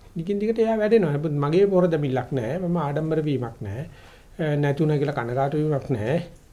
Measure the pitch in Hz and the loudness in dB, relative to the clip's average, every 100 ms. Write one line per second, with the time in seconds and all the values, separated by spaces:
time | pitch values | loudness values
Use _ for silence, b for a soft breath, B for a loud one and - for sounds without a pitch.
0 | - - 165 202 214 226 220 220 214 226 | -14 -10 -4 -2 0 0 0 2 4 4
1 | 170 143 156 143 143 165 202 190 180 160 | 4 0 -2 0 2 4 4 4 2 2
2 | 147 127 120 143 110 160 175 175 147 147 | 0 -2 -2 -4 -2 -2 -2 -2 -2 -2
3 | 160 156 151 135 120 - 107 104 170 B | -2 -2 0 -2 -4 -8 -8 -8 -10 B
4 | B B B - 160 147 143 139 156 151 | B B B -6 -2 0 0 2 2 2
5 | 143 135 117 123 139 151 156 143 131 123 | 0 -2 -2 0 0 0 0 0 -2 -2
6 | 107 160 170 - - | 0 -2 -4 -14 -20